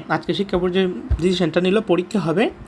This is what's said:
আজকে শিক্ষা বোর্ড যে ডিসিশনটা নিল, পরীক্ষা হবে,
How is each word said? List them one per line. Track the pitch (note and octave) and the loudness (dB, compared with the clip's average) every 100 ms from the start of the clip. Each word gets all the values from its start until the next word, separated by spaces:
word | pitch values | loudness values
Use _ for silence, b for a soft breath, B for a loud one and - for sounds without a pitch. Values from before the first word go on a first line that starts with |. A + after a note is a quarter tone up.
| - | 0
আজকে | D#3+ - | -2 -2
শিক্ষা | E3+ G3 F#3 | -4 -2 0
বোর্ড | F3+ | 0
যে | F3+ F#3 - - - | 2 0 -2 -4 0
ডিসিশনটা | F#3 F3+ E3 F3 | 2 2 2 2
নিল, | F#3 G#3 | 2 2
পরীক্ষা | G#3+ F3 F3+ G#3 | 2 0 0 -2
হবে, | D#3+ D#3+ C#4+ - | 0 0 0 -2